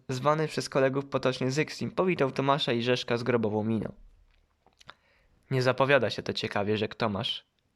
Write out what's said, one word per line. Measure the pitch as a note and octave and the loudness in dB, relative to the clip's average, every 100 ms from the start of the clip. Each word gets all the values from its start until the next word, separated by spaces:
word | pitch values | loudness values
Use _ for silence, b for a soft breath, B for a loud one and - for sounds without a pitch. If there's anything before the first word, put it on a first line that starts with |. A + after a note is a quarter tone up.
| - | -8
zwany | B2+ C#3 D#3 D3+ | -2 2 2 0
przez | - B2 | -4 -2
kolegów | C#3+ C3+ C#3 C#3 | 2 2 0 -2
potocznie | C3+ C3 B2+ C3 | -2 0 0 -2
Zyksim, | C#3 D3+ - A#2+ | 0 -2 -4 -6
powitał | - F#3 E3+ C3+ | 0 0 2 0
Tomasza | C3 C#3 C#3 - | 0 0 2 2
i | A#2+ | 0
Rzeszka | A#2+ B2 - A#2+ | 2 0 0 -2
z | |
grobową | A#2 A#2+ A2 G#2+ | 2 0 2 0
miną. | G#2+ A2+ - - - - _ _ _ _ _ _ - B B B B B - | 0 -2 -4 -10 -20 -20 _ _ _ _ _ _ -20 B B B B B -4
"Nie | C3 | 0
zapowiada | B2+ B2 C3+ C#3 G#2 | 2 2 4 4 4
się | - | -2
to | - | -4
ciekawie", | G#2 A2 A2 G2+ G#2+ | -4 -2 -2 0 0
rzekł | G#2 - | -2 -2
Tomasz. | A2+ G2 - - _ _ _ | -2 -2 -4 -6 _ _ _